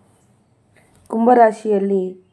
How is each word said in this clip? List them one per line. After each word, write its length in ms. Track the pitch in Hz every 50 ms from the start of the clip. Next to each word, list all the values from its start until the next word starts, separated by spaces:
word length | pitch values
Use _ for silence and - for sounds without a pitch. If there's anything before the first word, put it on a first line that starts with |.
| _ _ _ _ _ _ _ _ _ _ _ _ _ _ _ _ _ _ _ _ _ -
ಕುಂಭರಾಶಿಯಲ್ಲಿ 1160 | - 226 226 240 247 247 233 220 214 220 - 220 208 196 196 202 196 190 185 185 185 - _ _